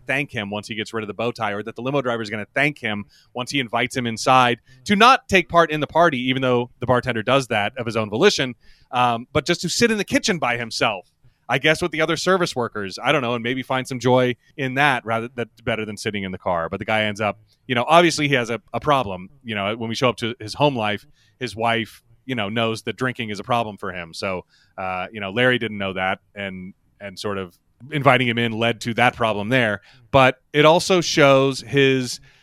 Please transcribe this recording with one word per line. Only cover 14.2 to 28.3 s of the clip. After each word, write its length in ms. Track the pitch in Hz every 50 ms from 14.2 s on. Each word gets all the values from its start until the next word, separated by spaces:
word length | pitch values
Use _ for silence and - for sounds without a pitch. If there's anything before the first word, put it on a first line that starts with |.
| 127 123 120 - _ _ _
in 180 | - 135 131 127
that 300 | 135 143 147 131 120 110
rather, 240 | 107 113 113 113 123 135
that's 260 | 123 117 110 _ _
better 240 | - 123 117 107 107
than 120 | 104 107
sitting 260 | 98 - 113 101 101 98
in 80 | 95
the 80 | 92 90
car. 300 | - 98 90 85 82 82
But 100 | 92 98
the 60 | 104
guy 180 | 101 110 107 107
ends 180 | 107 104 98
up, 200 | 110 104 98 - _ _ _ _ _
you 80 | - 131
know, 100 | 117 120 147
obviously 400 | 156 170 175 170 143 147 151 139
he 60 | 139
has 140 | 127 120 110
a, 120 | 117 110 - _ -
a 60 | 117
problem. 480 | - 151 143 135 127 101 95 90 90 98 _ _ -
You 140 | 120 110
know, 200 | 104 98 101 110
when 120 | 117 117 113
we 80 | 113
show 120 | - 139 123
up 80 | 113 -
to 180 | - 113 110 -
his 160 | 107 107 -
home 220 | - 143 147 139
life, 280 | 120 107 104 104 101 - _ _ _ _ _ _ -
his 160 | 131 117 92
wife, 460 | 107 113 117 117 117 113 - - - _ _ _ _ _
you 100 | 127 127
know, 120 | 120 104 98
knows 340 | 110 117 117 113 110 107 -
that 140 | - 107
drinking 340 | - 127 127 120 - 120 107
is 100 | 107 95
a 40 | 101
problem 320 | 127 127 117 117 110 101
for 160 | 92 - 98 90
him. 220 | 90 85 82 82
So, 300 | - - 98 95 90 - _ _ _ _ _ _ -
uh, 300 | 95 92 92 90 90 95 113
you 60 | 110
know, 100 | 101 98 95
Larry 260 | 117 123 127 123 123
didn't 200 | 117 110 107 101
know 140 | 101 98 92
that, 260 | 90 92 92 95 95 _ _ _
and, 400 | 101 101 98 92 92 92 92 98 _ _ _ _ -
and 160 | 104 101 95 -
sort 180 | - 107 101 98
of 180 | 95 87 - _ _ _ _ _ 120 135 151
inviting 340 | 151 131 139 127 123 127
him 120 | 120